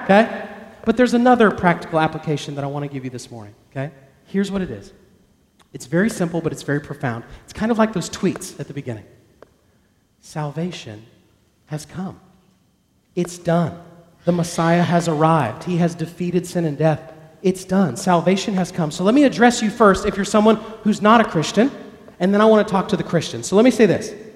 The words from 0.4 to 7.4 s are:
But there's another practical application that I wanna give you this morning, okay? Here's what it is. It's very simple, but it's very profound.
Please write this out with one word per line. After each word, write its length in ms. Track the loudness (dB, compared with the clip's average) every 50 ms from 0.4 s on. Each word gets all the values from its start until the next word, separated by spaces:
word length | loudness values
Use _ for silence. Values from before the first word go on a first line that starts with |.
| -12 -14 -16 -18 -20 -20 -20 -6 -4
But 140 | -2 2
there's 160 | 2 2 2 2
another 360 | 2 4 4 6 6 4 4
practical 500 | 2 2 0 0 0 0 -4 -4 -2 0
application 560 | 0 0 -4 -6 -6 -4 -4 -4 -6 -10 -8
that 100 | -8 -8
I 20 |
wanna 220 | -6 -6 -8 -8 -8
give 160 | -10 -10 -10
you 40 | -10
this 220 | -12 -12 -14 -16
morning, 220 | -16 -16 -16 -18 -20 _ _ _
okay? 200 | -10 -10 -10 -10 -12 -18 -20 _ _ _ _
Here's 260 | _ -4 -4 -2 -2
what 100 | -4 -6
it 80 | -6 -6
is. 220 | -8 -14 -14 -20 -20 _ _ _ _ _ _ _ _ _ _ _ _ _ _ _
It's 140 | -18 -18 -10
very 240 | -4 -2 0 0 0
simple, 320 | -2 -4 -4 -4 -4 -4
but 100 | -4 -4
it's 120 | -6 -6 -6
very 180 | -4 -4 -4
profound. 420 | -4 -8 -10 -6 -6 -6 -6 -8 -10 -16 -20 -20